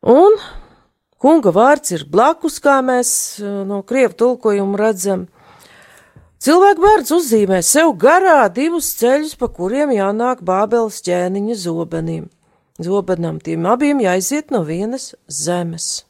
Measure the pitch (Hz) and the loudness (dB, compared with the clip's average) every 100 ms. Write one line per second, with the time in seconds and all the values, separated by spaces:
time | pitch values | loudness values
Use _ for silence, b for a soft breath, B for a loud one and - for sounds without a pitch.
0 | - 262 381 427 B B B B B B | 4 6 6 4 B B B B B B
1 | _ _ 262 320 202 170 247 294 - 170 | _ _ 4 4 4 4 4 2 0 -8
2 | 143 170 262 330 320 - 285 269 262 254 | -2 2 2 2 -6 -2 0 2 2 0
3 | 247 - - - 202 202 196 202 196 254 | 0 -4 -6 -10 -10 -8 -6 -8 -4 0
4 | 247 - 240 247 226 202 196 196 220 196 | 0 2 0 0 -2 0 -2 0 -2 -2
5 | 196 185 180 b b b b b b b | -4 -4 -6 b b b b b b b
6 | b b b _ 240 339 392 392 381 427 | b b b _ 2 4 4 4 4 4
7 | 247 320 302 220 196 190 165 285 330 196 | 2 -2 2 0 2 0 2 2 2 2
8 | 214 339 381 311 214 180 302 339 - - | 4 4 4 4 2 0 -2 -2 -6 -2
9 | 240 277 302 - 240 - 180 262 294 226 | 0 0 -2 -6 -8 -6 -4 -2 0 0
10 | 196 214 240 247 175 185 208 233 226 208 | -2 -2 -2 -4 -2 -2 0 0 -2 -6
11 | - 180 180 196 208 226 175 165 170 165 | -4 -2 -2 -4 -4 -6 -6 -6 -6 -6
12 | 165 160 165 _ _ _ _ - 170 196 | -6 -8 -12 _ _ _ _ -12 -4 -4
13 | 185 180 170 156 160 165 175 247 285 285 | -2 -4 -4 -8 -8 -4 -2 0 0 0
14 | 196 185 185 294 302 247 156 165 214 254 | 0 -2 -2 -6 -4 -4 -4 -6 -6 -8
15 | - - _ 143 151 175 170 165 - - | -12 -20 _ -10 -6 -4 -6 -8 -10 -10
16 | _ | _